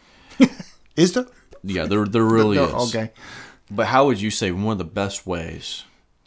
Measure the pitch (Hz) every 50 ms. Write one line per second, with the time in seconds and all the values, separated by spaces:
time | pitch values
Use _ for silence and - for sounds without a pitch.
0 | _ _ _ _ - - - - 269 - - - - - - - _ - _ 151
1 | 165 185 185 247 254 - - - _ _ - - - 98 95 87 78 82 101 107
2 | 107 98 104 117 113 113 113 113 107 107 104 98 - - - 113 123 117 113 110
3 | 110 107 - - - - - - - - - _ _ _ 104 104 110 101 127 135
4 | 143 143 120 98 104 107 104 - 113 95 87 92 101 110 110 95 85 78 92 101
5 | 101 98 - - - 92 90 85 82 82 80 82 - - - - - - _ _
6 | _ _ _ _ _